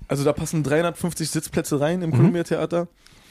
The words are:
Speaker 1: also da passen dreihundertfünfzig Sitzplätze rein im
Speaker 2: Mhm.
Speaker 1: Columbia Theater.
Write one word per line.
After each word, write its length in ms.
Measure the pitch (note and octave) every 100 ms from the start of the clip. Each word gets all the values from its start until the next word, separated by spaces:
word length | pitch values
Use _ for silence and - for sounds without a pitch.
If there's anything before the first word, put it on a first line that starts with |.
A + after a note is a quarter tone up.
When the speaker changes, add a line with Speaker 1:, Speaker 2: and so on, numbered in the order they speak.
| -
Speaker 1:
also 160 | C#3
da 80 | C#3
passen 280 | C#3+ D#3 E3
dreihundertfünfzig 680 | D3 D3+ E3+ - F3 - D#3
Sitzplätze 500 | D#3+ - - D#3 C#3+
rein 220 | D3 F3+
im 80 | E3
Speaker 2:
Mhm. 40 | C3+
Speaker 1:
Columbia 260 | D#3+ F3
Theater. 440 | E3 D#3+ D#3+ E3+ F3 _ - - -